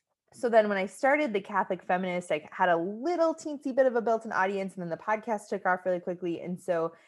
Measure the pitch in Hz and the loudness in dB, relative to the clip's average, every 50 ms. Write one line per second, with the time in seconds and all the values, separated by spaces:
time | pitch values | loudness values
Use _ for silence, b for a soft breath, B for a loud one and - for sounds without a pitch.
0 | _ _ _ _ _ _ - - - 240 220 226 214 208 202 190 190 202 - - | _ _ _ _ _ _ -10 -4 -2 4 6 6 6 6 4 0 -2 -4 -4 0
1 | - 262 277 302 302 269 208 196 196 - 202 190 208 - 196 175 - - 185 180 | 2 4 4 4 2 2 0 -2 -4 -2 0 0 0 0 -2 -6 -2 0 0 0
2 | 185 185 180 180 175 - 160 151 - - - - 190 180 170 170 170 196 208 220 | 0 0 -2 -2 -2 -2 -4 -4 -4 -6 -2 2 4 4 4 4 2 -2 -6 -6
3 | 254 339 349 330 330 320 320 320 - 320 294 277 - 277 247 269 262 262 226 240 | -4 -2 0 2 2 2 0 -2 -6 -10 -8 -6 -6 -2 2 4 4 4 4 2
4 | 208 233 226 220 226 220 - 165 190 196 202 196 196 190 - 190 175 170 160 160 | 0 0 0 0 -2 -2 -2 0 0 0 0 -2 -4 -6 -6 -8 -8 -6 -6 -6
5 | - - 220 220 208 240 220 208 - - 226 190 - 185 185 185 - 190 180 175 | -2 -2 -2 -2 -2 -4 -4 -4 -4 -6 -6 -2 0 0 0 0 0 -2 -2 -2
6 | 175 185 180 170 185 175 165 - - - 180 175 - - 175 165 160 165 165 b | -2 -6 -6 -6 -4 -6 -6 -6 -6 -8 -8 -8 -4 -2 -2 0 0 -2 -4 b
7 | b | b